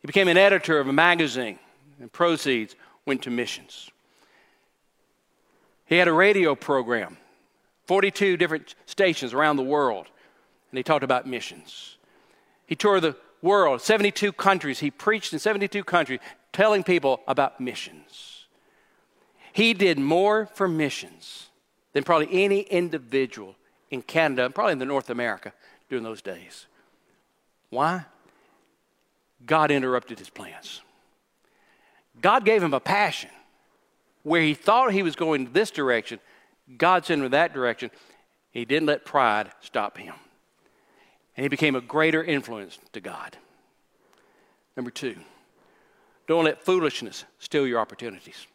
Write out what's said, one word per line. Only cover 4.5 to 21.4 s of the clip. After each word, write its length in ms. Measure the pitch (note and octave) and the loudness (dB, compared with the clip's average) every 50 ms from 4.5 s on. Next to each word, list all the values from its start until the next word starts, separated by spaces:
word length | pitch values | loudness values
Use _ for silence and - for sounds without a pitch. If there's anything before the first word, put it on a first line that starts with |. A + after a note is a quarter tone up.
| _ _ _ _ _ _ _ _ _ _ _ _ _ _ _ _ _ _ _ _ _ _ _ _ _ _ _ | _ _ _ _ _ _ _ _ _ _ _ _ _ _ _ _ _ _ _ _ _ _ _ _ _ _ _
He 120 | _ E3 | _ 2
had 100 | F3 F3+ | 4 4
a 60 | F3 D#3+ | 4 4
radio 420 | E3 F#3+ G#3 G#3 G3 F3+ D#3 C#3 | 4 4 4 4 4 2 2 0
program, 640 | - - - C#3+ C3 B2 A2+ A#2+ A2+ G2 E2 - - _ _ _ _ _ _ _ _ _ _ _ _ _ | -2 -2 -2 -2 -2 0 -2 -4 -4 -4 -8 -14 -20 _ _ _ _ _ _ _ _ _ _ _ _ _
forty-two 500 | - F3+ G3 G3 G3 F#3+ - G3+ G3 F3+ | 0 2 2 2 2 2 0 2 2 2
different 380 | D#3+ F3 D#3+ D#3+ D3+ - - - _ _ | 2 0 0 0 -6 -6 -14 -20 _ _
stations 480 | - - - G3 F3+ D#3+ - C#3 A#2+ A#2 | -12 -2 2 2 2 2 -2 -6 -4 0
around 240 | C3+ D3+ D3+ D3 | 2 2 2 2
the 60 | C#3 C3 | 0 0
world, 440 | C3 D3 D3 C#3 B2+ G#2+ F#2 D#2+ - _ _ _ _ _ _ _ _ _ _ _ _ | 0 0 2 2 0 0 -4 -10 -14 _ _ _ _ _ _ _ _ _ _ _ _
and 60 | - | -8
he 60 | C3 B2+ | -6 0
talked 200 | - D#3+ C#3+ C3+ | 0 0 0 2
about 220 | B2+ C3 B2+ B2 | 0 0 0 0
missions. 720 | C3+ B2+ A2+ - - - - - - - - - - - _ _ _ _ _ _ _ _ _ _ _ _ _ _ | -4 -8 -8 -8 -12 -16 -18 -20 -20 -20 -20 -20 -20 -20 _ _ _ _ _ _ _ _ _ _ _ _ _ _
He 80 | _ D#3+ | _ -8
toured 260 | - - G#3 G3 F#3 | 0 2 2 4 4
the 160 | D#3+ D#3 C3 - _ _ _ _ | 2 0 -4 -6 _ _ _ _
world, 400 | - F3+ G3+ G3+ F#3 D3 C3 A#2 | 0 2 4 4 4 4 2 0
seventy-two 500 | - - A3 G#3+ G#3 G#3 - - G3+ G3+ | 2 2 2 4 4 0 0 0 -2 -2
countries. 480 | - - - G3 F#3+ F3 D#3 C#3+ B2+ - | -2 0 2 2 2 2 -2 -6 -6 -4
He 120 | D3+ C#3+ | -4 -6
preached 420 | - - - G#3 A3 G#3+ - - - | -6 -2 -2 -2 -2 -2 -4 -8 -8
in 60 | - | -2
seventy-two 440 | - G#3+ G#3+ G3+ G3+ G3 - G3+ F#3+ | -2 -2 0 0 -4 -4 -4 -6 -4
countries, 360 | - F3 F3 D3+ - - - - - - _ _ _ - | 0 0 0 0 0 -6 -10 -10 -16 -20 _ _ _ 0
telling 300 | - G3+ A3 G#3+ G3 E3+ | 2 4 4 4 2 2
people 380 | - F3+ E3 C#3+ C#3 C3 - - | 2 0 2 2 0 -2 0 -2
about 320 | - C3 C3+ C#3 C3 - - | -2 0 0 0 -2 -2 -8
missions. 840 | B2+ B2 A2 - - - - - - _ - - - - - - - _ _ _ _ _ _ _ _ _ _ _ _ _ _ _ _ _ _ _ - - | -10 -8 -8 -10 -14 -14 -18 -20 -20 _ -20 -20 -20 -20 -20 -20 -20 _ _ _ _ _ _ _ _ _ _ _ _ _ _ _ _ _ _ _ -20 -6
He 220 | _ - A3 A3+ A3+ | _ 2 2 2 4
did 260 | F3+ G3+ F3+ D#3+ C#3+ | 4 2 2 4 2
more 460 | C3+ C#3+ D#3+ F3 G3 G#3 G#3+ A3 G#3+ - - | 2 2 2 4 4 2 2 0 -2 -4 -4
for 140 | - G3 | -4 -2
missions 800 | F#3 E3 D#3 D3+ C#3 - - - F2 - _ - - - - | -2 0 0 -2 -2 -4 -8 -14 -16 -20 _ -20 -20 -20 -20